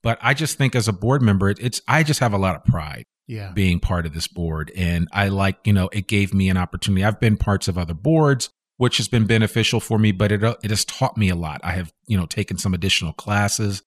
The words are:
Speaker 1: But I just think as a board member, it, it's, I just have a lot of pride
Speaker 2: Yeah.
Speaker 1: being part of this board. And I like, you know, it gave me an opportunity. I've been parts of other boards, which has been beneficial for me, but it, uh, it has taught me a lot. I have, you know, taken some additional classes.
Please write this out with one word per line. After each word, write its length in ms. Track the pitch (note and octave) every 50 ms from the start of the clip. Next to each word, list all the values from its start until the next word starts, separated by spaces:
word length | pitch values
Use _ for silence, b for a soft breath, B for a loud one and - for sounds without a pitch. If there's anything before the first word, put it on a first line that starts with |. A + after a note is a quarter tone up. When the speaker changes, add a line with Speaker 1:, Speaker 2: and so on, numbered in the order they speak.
Speaker 1:
But 160 | - A#2 A2+ -
I 120 | - A#2+ C#3+
just 220 | C#3 D#3 C#3+ -
think 180 | - C#3 B2 -
as 140 | B2 G#2+ A2+
a 40 |
board 280 | G2+ F2+ G#2 A#2 C3+ D3
member, 280 | B2 A2 G2 F#2+ G2 G2
it, 80 | G2+ -
it's, 200 | A#2+ B2 - - _ -
I 140 | B2+ D#3
just 180 | D#3+ D3 D3 -
have 120 | C3 A2+
a 60 | G#2 G2
lot 180 | F#2+ F#2+ E2
of 80 | D2+ _
pride 400 | - - E2+ D2+ D2+ C#2 - - _ _ _ _
Speaker 2:
Yeah. 260 | - A#2+ G#2+ G2+ F#2+
Speaker 1:
being 280 | F#2 G#2 G2 F#2 F2 E2+
part 260 | - - F#2 F2 E2
of 80 | E2 D2
this 140 | E2 - -
board. 420 | - F2 E2+ E2 D#2 D#2 D#2 D#2+ -
And 320 | F#2 F2+ E2+ E2+ E2+ F2 -
I 160 | - G2 G2+ G2
like, 300 | G2 G2 G2 F#2+ F#2 _ _
you 80 | G#2+
know, 160 | G2+ F#2+ F#2 F#2+
it 140 | - G#2 F#2
gave 260 | - G#2+ G2+ G2 F#2
me 160 | - G2 F#2+ F#2+
an 80 | F#2
opportunity. 480 | F#2 F2+ - - F#2 - - G2 F#2 F#2+
I've 160 | A2 G#2+ -
been 160 | B2 A2+ G#2
parts 300 | - - - G2+ F#2 - -
of 80 | E2+
other 180 | F2+ F2 E2 E2
boards, 560 | D#2 G2 D3+ D#3+ D#3+ D#3 C#3+ C#3 A#2+ - - _ _ _ _ _ _
which 180 | B2 B2 - -
has 100 | A2+ -
been 180 | - A#2 A2
beneficial 540 | G2 A#2 A2+ A2 G#2 - A#2 A2 - - A2
for 180 | - - A2+ G#2+
me, 140 | A2 G#2+
but 180 | G2 F#2 G#2 G2+
it, 100 | G#2+ G2+ G#2+
uh, 120 | A#2 A#2 -
it 80 | - G2+
has 140 | A2 G2+ -
taught 320 | - - - C3 - -
me 120 | A2 G#2+ F#2
a 60 | F2+
lot. 240 | E2+ E2 D#2 D2 - -
I 80 | F2
have, 200 | E2+ F#2 F2 D#2+ _ _ _
you 100 | - A2
know, 100 | F#2+ E2+
taken 300 | - - - G2 - F#2+
some 160 | F2 - G2+ F#2
additional 380 | F2 F2 F#2+ - - F#2 D#2+
classes. 680 | - - - - G#2 G2+ G#2 G2+ - - G#2+ G2+ G2 F#2+ _